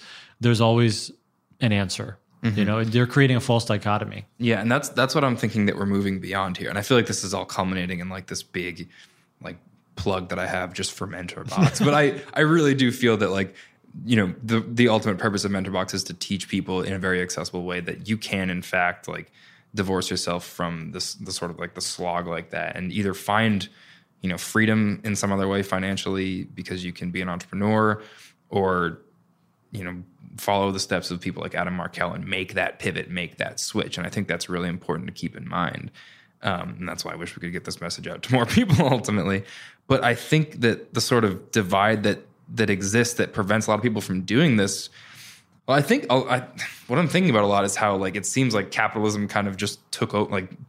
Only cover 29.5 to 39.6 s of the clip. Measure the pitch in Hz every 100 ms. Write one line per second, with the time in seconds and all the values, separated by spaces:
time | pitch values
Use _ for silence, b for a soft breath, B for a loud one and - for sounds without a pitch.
29.5 | _ _ 104 90 90 - _ - - -
30.5 | 101 98 95 - 90 - 90 92 87 -
31.5 | - 90 90 85 - 87 85 95 95 95
32.5 | 98 87 - - 87 - 90 87 - -
33.5 | - - 98 85 - 87 107 92 85 -
34.5 | 87 90 87 - 82 - - - - -
35.5 | 85 85 - - B B B B _ 101
36.5 | 87 90 - 87 87 85 82 90 - 87
37.5 | 85 - - 85 - - 82 - 127 117
38.5 | 220 214 139 143 123 - 104 90 98 -
39.5 | B